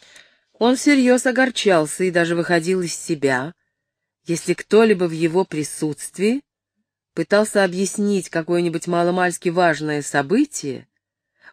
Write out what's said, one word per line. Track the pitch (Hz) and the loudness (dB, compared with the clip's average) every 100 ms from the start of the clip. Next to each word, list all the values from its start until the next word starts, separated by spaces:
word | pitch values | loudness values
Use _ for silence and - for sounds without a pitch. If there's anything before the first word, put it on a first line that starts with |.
| _ - _ _ _ | _ -20 _ _ _
Он | _ 226 254 | _ 0 2
всерьез | - 285 247 247 262 | 4 4 4 4 2
огорчался | 240 262 - 208 175 151 - 185 | 0 0 0 2 2 2 -2 -2
и | |
даже | 175 165 170 | 0 0 -2
выходил | 165 175 160 185 | 0 0 0 -2
из | 170 - | -2 -8
себя, | - 160 135 127 143 - _ _ _ _ _ _ | -6 -2 0 0 -4 -12 _ _ _ _ _ _
если | - 165 - 170 | -8 -6 -4 -6
кто-либо | - 208 226 196 | 2 4 4 2
в | 180 | 0
его | 160 165 165 190 | -2 0 0 -2
присутствии | 151 143 - 156 147 - - 202 262 - _ _ _ _ _ _ - | -4 -8 -6 -6 -6 -12 -2 -2 -2 -6 _ _ _ _ _ _ -8
пытался | 165 202 214 208 | 0 2 2 2
объяснить | 190 175 196 - 202 202 170 | 0 0 -4 -2 0 0 -2
какое-нибудь | 165 160 175 175 165 170 | -6 -2 0 0 -4 -2
маломальски | 170 175 180 180 175 180 | 0 0 0 -2 -2 -2
важное | 170 175 147 151 147 | 2 2 2 -2 -4
событие | 139 147 139 220 294 - 147 120 - _ _ _ _ _ - | -2 -4 0 0 0 -4 -10 -10 -14 _ _ _ _ _ -20